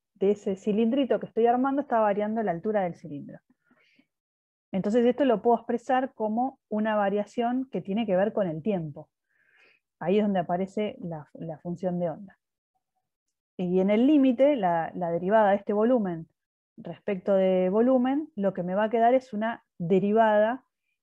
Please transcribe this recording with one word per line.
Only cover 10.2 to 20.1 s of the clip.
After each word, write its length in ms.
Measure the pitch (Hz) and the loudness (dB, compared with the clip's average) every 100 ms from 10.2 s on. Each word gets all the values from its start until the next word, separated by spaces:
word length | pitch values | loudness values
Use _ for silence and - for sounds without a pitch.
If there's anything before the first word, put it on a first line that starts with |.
donde 160 | 208 190 | 2 0
aparece 560 | 160 175 190 214 208 - | -2 -2 -4 -4 -6 -6
la, 280 | 175 160 147 | -12 -12 -14
la 260 | - 160 151 | -16 -14 -12
función 400 | 175 175 185 175 | -10 -6 -4 -2
de 120 | 175 | -4
onda. 280 | 147 185 _ _ _ _ _ _ _ _ _ _ _ _ - | -6 -14 _ _ _ _ _ _ _ _ _ _ _ _ -8
Y 240 | 180 185 | -2 0
en 80 | 190 | 2
el 180 | 208 254 | 2 4
límite, 480 | 302 262 240 277 | 4 4 4 2
la, 380 | 285 185 170 160 | 4 0 0 -2
la 160 | 185 170 | -6 -4
derivada 400 | 170 180 220 208 | -2 2 4 4
de 60 | 202 | 2
este 160 | - | 0
volumen 560 | 208 226 254 190 170 165 _ _ _ _ - | 0 2 2 0 -6 -12 _ _ _ _ -20
respecto 560 | - 165 - 196 196 | -16 -12 -8 -6 0
de 360 | 196 190 185 185 | 2 4 2 2
volumen, 580 | 202 247 262 247 277 320 - | 2 4 4 2 -2 -4 -4
lo 160 | 196 | -4
que 100 | 185 | -2
me 120 | 175 | -4
va 100 | 185 | -2
a 60 | 214 | 0
quedar 240 | 226 233 | 2 4
es 180 | 254 254 | 2 0
una 320 | 208 220 233 _ - | -6 -6 -8 _ -8
derivada 840 | 165 190 202 | 0 2 2